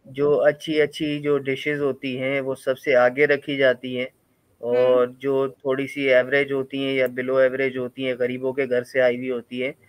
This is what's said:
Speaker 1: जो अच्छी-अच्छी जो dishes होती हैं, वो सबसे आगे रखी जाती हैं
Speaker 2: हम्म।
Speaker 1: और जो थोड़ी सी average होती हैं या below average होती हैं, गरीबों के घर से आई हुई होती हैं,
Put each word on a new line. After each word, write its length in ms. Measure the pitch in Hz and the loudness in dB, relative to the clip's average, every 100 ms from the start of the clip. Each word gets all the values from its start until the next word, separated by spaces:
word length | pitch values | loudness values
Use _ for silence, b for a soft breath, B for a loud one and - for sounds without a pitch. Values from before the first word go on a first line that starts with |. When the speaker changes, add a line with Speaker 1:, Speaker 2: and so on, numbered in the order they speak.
| - | -12
Speaker 1:
जो 280 | 135 147 | -2 2
अच्छी-अच्छी 840 | 143 143 147 - 151 147 147 151 147 | 4 2 0 -2 0 0 -2 -6 -4
जो 200 | 147 143 | -2 -2
dishes 420 | 135 135 151 147 | -2 -4 -4 -2
होती 360 | 143 131 135 127 | -2 -4 -6 -4
हैं, 240 | 131 139 | -4 -4
वो 140 | 131 | -4
सबसे 400 | 131 - 131 151 | -6 -4 -2 2
आगे 320 | 123 123 131 147 | 4 4 4 2
रखी 300 | 143 - 139 | 2 -2 2
जाती 380 | 135 123 127 | 2 2 -4
हैं 140 | 123 127 _ _ _ _ - | -6 -8 _ _ _ _ -10
Speaker 2:
हम्म। 120 | 117 123 | -2 2
Speaker 1:
और 340 | 127 127 123 | 4 4 2
जो 380 | 127 135 135 135 | -2 -2 0 -2
थोड़ी 380 | - 139 131 135 | -4 -4 -4 -4
सी 180 | 143 | -2
average 480 | 135 127 127 139 139 | 4 4 4 0 0
होती 320 | 139 131 135 | -4 -4 -4
हैं 100 | 135 | -2
या 120 | 135 127 | 0 -2
below 420 | 123 127 131 131 | -2 -2 2 2
average 280 | 131 135 127 | 2 -2 -2
होती 280 | 123 135 | -8 -6
हैं, 140 | 131 120 | -6 -2
गरीबों 340 | 123 127 131 | -4 -2 -4
के 140 | 131 131 | -2 0
घर 160 | 123 | -2
से 180 | 120 131 | -2 2
आई 160 | 123 123 | 2 2
हुई 120 | 127 | -4
होती 300 | 120 117 123 | -6 -6 -6
हैं, 160 | 127 160 | -6 -8